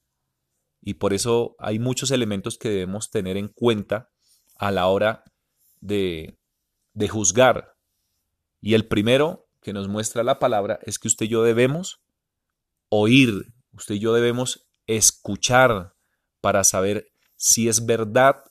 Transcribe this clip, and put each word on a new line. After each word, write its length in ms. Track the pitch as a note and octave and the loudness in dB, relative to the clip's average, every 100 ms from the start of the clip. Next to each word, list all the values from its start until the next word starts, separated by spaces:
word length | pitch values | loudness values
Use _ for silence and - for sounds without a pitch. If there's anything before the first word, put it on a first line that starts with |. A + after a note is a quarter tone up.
| _ _ _ _ _ _ _ _ | _ _ _ _ _ _ _ _
Y 140 | G2+ G2 | -10 -4
por 180 | G2+ | -2
eso 440 | G2 A#2+ A#2 A#2 - | -2 0 0 -2 -6
hay 220 | - A2 | -6 -4
muchos 320 | B2 B2+ C3 | -4 -4 -2
elementos 440 | C3 A2+ G2+ G#2 - | -2 -2 -4 -6 -8
que 120 | A#2 | -4
debemos 420 | G2+ F#2 G2+ - | -4 -4 -8 -6
tener 260 | A2+ F#2 F#2+ | -6 -4 -6
en 120 | G#2 | -8
cuenta 600 | - A#2+ G#2+ G2 G#2 - _ _ _ _ - | -2 0 0 -2 -6 -8 _ _ _ _ -8
a 160 | G2+ | -4
la 160 | F#2+ F2+ | 0 2
hora 380 | G2 G#2 A2 _ _ _ _ _ _ | 2 0 -2 _ _ _ _ _ _
de, 580 | F#2+ G#2 F#2+ E2 D#2+ - _ _ _ _ _ | -6 -2 -2 -4 -10 -18 _ _ _ _ _
de 160 | A2 G#2 | -6 -4
juzgar. 640 | G#2+ G#2 A2+ B2+ - - _ _ _ _ _ _ _ _ _ | -2 -2 4 4 4 -4 _ _ _ _ _ _ _ _ _
Y 140 | G2+ A2 | 0 0
el 120 | G#2+ | 0
primero 640 | G#2 G#2+ C3 D#3 F#3 _ _ | -2 2 2 0 -4 _ _
que 120 | - | -12
nos 160 | G2+ G2 | -8 -6
muestra 340 | G#2 A2 B2 | -6 -6 -4
la 160 | A#2 A2 | -2 0
palabra 400 | C3+ A2 G2+ G#2+ | 0 0 -2 -6
es 180 | - - | -8 -8
que 80 | A2+ | -4
usted 180 | - A2 | -2 0
y 40 | |
yo 120 | A2+ | 2
debemos 600 | A#2 A2+ B2+ D3+ F#3 - _ _ _ _ _ _ _ _ - | 2 4 2 0 -8 -14 _ _ _ _ _ _ _ _ -2
oír, 600 | G#2+ G#2+ B2+ B2+ G2 - - _ | 0 4 6 4 0 -8 -20 _
usted 240 | - - G#2 | -20 -8 -4
y 20 | |
yo 140 | A2 | 0
debemos 560 | A#2 A#2+ A#2+ B2+ - _ _ - | 2 2 -2 -6 -8 _ _ -6
escuchar 1080 | A2+ - - - G2+ - B2+ B2+ G#2+ F2 _ _ _ _ _ | 0 0 0 -6 -6 0 4 4 2 -6 _ _ _ _ _
para 220 | G#2 G2+ | 0 2
saber 480 | F#2+ G2 G2 G#2 - _ _ - | 2 0 0 -2 -6 _ _ -8
si 320 | - - A2+ | -2 0 2
es 200 | G#2+ A2+ | 0 0
verdad 580 | A2+ A2 A#2 C3 C#3 - | -2 0 4 4 2 -4